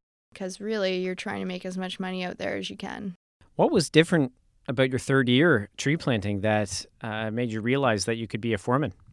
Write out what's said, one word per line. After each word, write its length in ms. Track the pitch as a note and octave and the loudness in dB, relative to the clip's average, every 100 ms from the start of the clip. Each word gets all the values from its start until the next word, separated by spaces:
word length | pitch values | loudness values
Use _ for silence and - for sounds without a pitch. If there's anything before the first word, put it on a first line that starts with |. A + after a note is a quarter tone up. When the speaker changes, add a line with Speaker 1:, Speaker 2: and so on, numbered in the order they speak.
| _ _ _ - | _ _ _ -12
Speaker 1:
'cause 240 | F#3+ F#3 | -10 -8
really 380 | G#3 A3 F#3+ F#3 | -6 -2 0 0
you're 180 | F#3 F#3 | -4 -6
trying 240 | A3 G3+ | -8 -6
to 60 | F#3+ | -6
make 200 | F3+ F#3 | -8 -8
as 120 | F#3 | -6
much 220 | F#3 - | -8 -6
money 240 | F#3 F#3 | -6 -6
out 160 | F3+ - | -6 -6
there 180 | - G3 | -6 -6
as 120 | F#3+ | -8
you 80 | G3 | -10
can. 380 | G3 - G3+ F3 _ _ _ - | -10 -10 -10 -12 _ _ _ 0
Speaker 2:
What 160 | C4 | 2
was 180 | C4+ D#3 | 2 4
different 440 | D#3 E3 E3+ C3 - _ _ - | 4 6 4 2 -2 _ _ -6
about 220 | B2+ C3 | 0 2
your 100 | B2+ | 0
third 300 | - C3+ B2 | 2 2 6
year 400 | B2 E3+ B2 G2+ - | 6 6 4 2 -4
tree 200 | C#3 D#3+ | -2 0
planting 440 | - A#2 G2 G2+ | 0 0 0 0
that, 440 | G#2 G#2+ G#2 - - _ | 2 2 0 -4 -12 _
uh, 300 | A2+ G#2+ A2 | -8 -4 -4
made 200 | A2 B2 | -2 -2
you 100 | A2 | -2
realize 440 | A2 C3+ C3 G#2+ - | 0 2 2 2 0
that 100 | A2+ | -4
you 120 | A2+ | -4
could 140 | A2 | -4
be 120 | A2+ | -2
a 40 | G#2+ | -2
foreman? 360 | - B2+ C#3 - - | 0 0 0 -6 -20